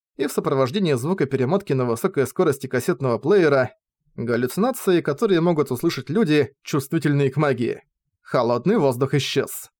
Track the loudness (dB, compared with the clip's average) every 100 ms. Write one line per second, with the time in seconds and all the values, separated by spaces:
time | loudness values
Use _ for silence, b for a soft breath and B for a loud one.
0 | _ -6 -4 -4 -2 0 0 0 0 0
1 | -2 -2 -2 0 0 0 0 -2 0 -2
2 | -2 0 -2 0 0 0 -2 -2 -2 -2
3 | 0 0 2 4 4 4 0 -4 _ _
4 | _ -8 -2 0 0 0 -2 -2 0 0
5 | 0 0 0 2 2 2 0 -2 -2 -4
6 | -2 0 2 2 0 _ -4 -4 -2 -2
7 | 0 2 0 0 0 0 -2 -6 _ _
8 | _ _ -4 -2 0 0 0 2 2 0
9 | -2 -2 -2 -2 -4 -6 -16